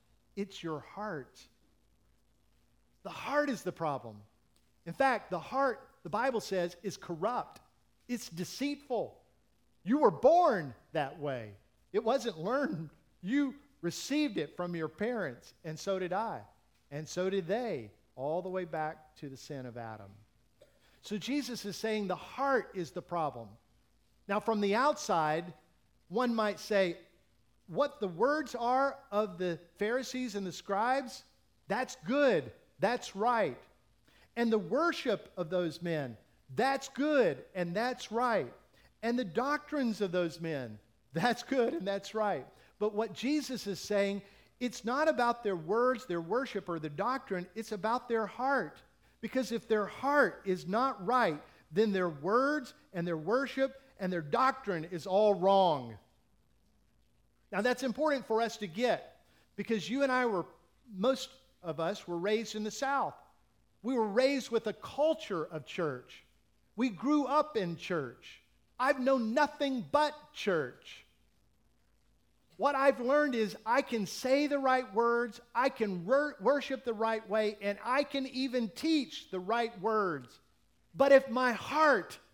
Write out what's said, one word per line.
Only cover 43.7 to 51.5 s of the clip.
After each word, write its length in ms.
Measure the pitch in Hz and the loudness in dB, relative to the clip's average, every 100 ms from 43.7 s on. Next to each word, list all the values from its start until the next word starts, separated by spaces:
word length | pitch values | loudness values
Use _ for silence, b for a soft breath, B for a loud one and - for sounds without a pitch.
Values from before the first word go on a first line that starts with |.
| 180 | -6
saying, 400 | - 208 202 202 - B B - | 0 2 2 0 -8 B B -6
it's 240 | 247 - | -6 -4
not 240 | 220 262 311 | -2 2 2
about 340 | 247 240 233 | 4 2 2
their 140 | 208 180 | -2 -4
words, 500 | 156 220 247 240 - | 0 2 2 0 -2
their 140 | 170 | -4
worship, 480 | 165 233 269 196 180 | -2 -4 -2 -6 -6
or 100 | 165 | -6
their 120 | 151 | -6
doctrine. 560 | 147 214 262 - 180 175 | -4 -4 -4 -4 -6 -6
It's 180 | 220 220 | -10 -10
about 360 | 208 220 247 247 | -4 -2 -2 -2
their 180 | 226 208 | -2 -2
heart. 560 | - 262 269 156 - - b b b | -2 0 0 -2 -10 -20 b b b
Because 300 | 226 262 220 | -4 -2 -2
if 140 | 226 - | -4 0
their 200 | 214 196 | 0 0
heart 560 | - 269 285 208 - | -2 2 6 4 2
is 220 | - 185 151 | -2 -2 0
not 380 | 208 262 220 | 0 0 -2
right, 360 | 185 247 208 151 - | 0 4 4 0 -8